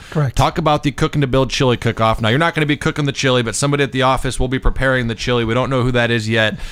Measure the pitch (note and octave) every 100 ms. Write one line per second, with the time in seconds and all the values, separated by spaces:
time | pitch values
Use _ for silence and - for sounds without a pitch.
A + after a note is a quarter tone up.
0 | - D#3 C3+ - D3 E3+ D#3 D3+ D3 -
1 | D3+ D3+ C3 C3 B2+ - C3 A#2 A#2+ -
2 | A2+ A2 A2 C3 E3+ D#3+ D3 D3 D#3+ D3
3 | C#3+ - C3+ B2 A2+ - C#3+ C#3+ C3+ C3
4 | B2+ B2+ C3+ - B2+ C3 - - C3+ B2+
5 | A#2 A2+ B2+ A#2+ A2+ A#2+ B2+ C3 B2 A#2+
6 | A#2 A#2 G#2+ A2+ G#2+ G#2 -